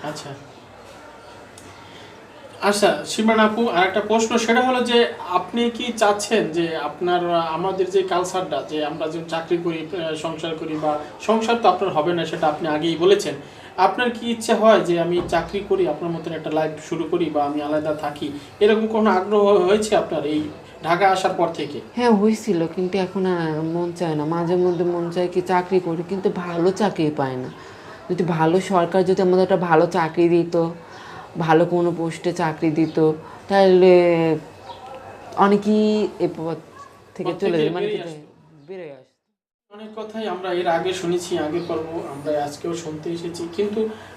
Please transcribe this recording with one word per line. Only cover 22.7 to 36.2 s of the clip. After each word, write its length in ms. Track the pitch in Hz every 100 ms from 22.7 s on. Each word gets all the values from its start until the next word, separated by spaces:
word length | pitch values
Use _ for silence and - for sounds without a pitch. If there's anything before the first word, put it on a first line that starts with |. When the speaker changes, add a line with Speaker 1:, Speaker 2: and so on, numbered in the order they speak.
| 175
Speaker 2:
কিন্তু 220 | 185 190
এখন 280 | 180 196 185
আর 360 | 175 160 156
মন 300 | 160 165 175
চায় 240 | 170 175 156
না। 100 | 147
মাঝে 300 | 170 170 180
মধ্যে 300 | 180 170 170
মন 260 | 175 170
চায় 160 | 170 180
কি 140 | 180
চাকরি 380 | 180 185 180 185
করি, 240 | 175 165 170
কিন্তু 200 | 196 202 175
ভালো 360 | 180 165 170
চাকরি 400 | 190 208 185 156 151
পায় 180 | 135 127
না। 140 | 127 - - - - - -
যদি 140 | 180
ভালো 380 | 165 165 160 180
সরকার 420 | 185 190 170 185
যদি 180 | 180 190
আমাদের 220 | 185 185
একটা 140 | 185 190
ভালো 280 | 175 160 170
চাকরি 440 | 175 165 165 170
দিত, 400 | 170 170 170 165 170 - - - - - -
ভালো 260 | 165 160 175
কোনো 260 | 175 175 170
পোস্টে 360 | 165 160 180
চাকরি 380 | 175 165 156 165
দিত, 400 | 156 160 165 156 156 - - -
তাহলে 440 | 196 196 185 185 180 175 170 165 156 156 - - - - - - - - -
অনেকেই 720 | 196 202 208 214 214 214 202
এ 80 | -